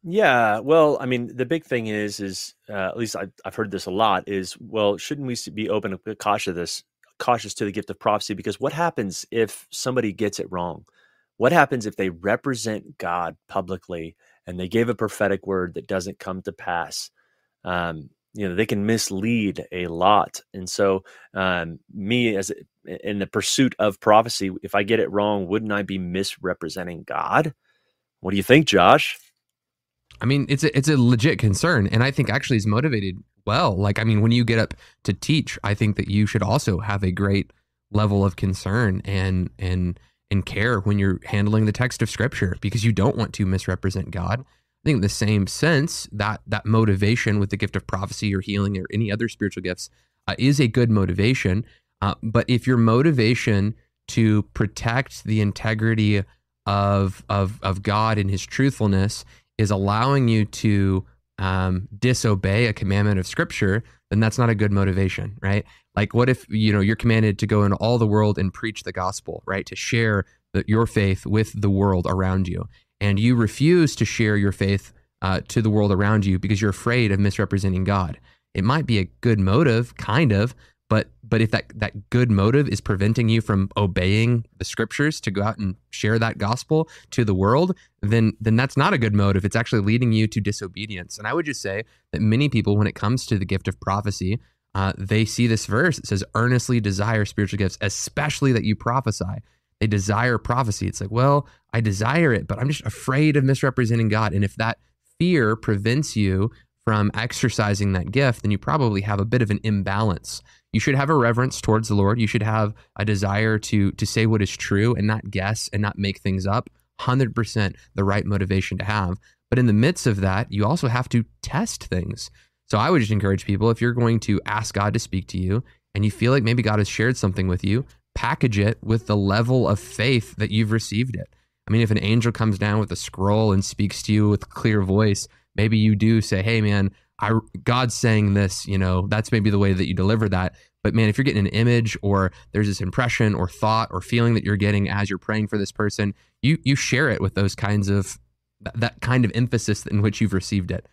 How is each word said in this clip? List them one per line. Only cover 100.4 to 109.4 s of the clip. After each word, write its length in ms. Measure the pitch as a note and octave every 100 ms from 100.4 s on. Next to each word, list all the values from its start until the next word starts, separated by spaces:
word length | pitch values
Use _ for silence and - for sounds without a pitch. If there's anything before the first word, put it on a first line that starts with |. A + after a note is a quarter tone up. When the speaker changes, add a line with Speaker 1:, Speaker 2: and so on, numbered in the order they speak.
| - A#2+ A#2 G2 F#2+
Speaker 2:
It's 120 | -
like, 120 | G2+
"Well, 360 | A2 C3+ C#3+ - _ _
I 60 | A#2
desire 540 | G#2+ G2 A2 D#3 E3
it, 140 | G#2+ -
but 120 | -
I'm 80 | C3
just 180 | D3 A2+
afraid 520 | - - C3 D#3 D3
of 80 | C3+
misrepresenting 640 | C3+ C#3 B2+ A#2 A#2 A2
God." 240 | G#2 G#2+
And 100 | F#2+
if 140 | G2+ -
that 220 | A2+ A2+ _ _ _ _
fear 360 | F3 E3+ A2 A2
prevents 640 | - G#2 G#2 C3 D3+ A2
you 340 | G2 F#2+ A2 - _ _ -
from 260 | G#2+ G#2
exercising 800 | G2+ A#2+ - B2 - G#2 G2+ G2+
that 180 | F#2+ E2+
gift, 300 | A#2+ C#3 A#2
then 100 | G#2
you 60 | G2
probably 440 | - D3+ B2 G2
have 200 | G2+ G2+
a 40 | G#2
bit 160 | B2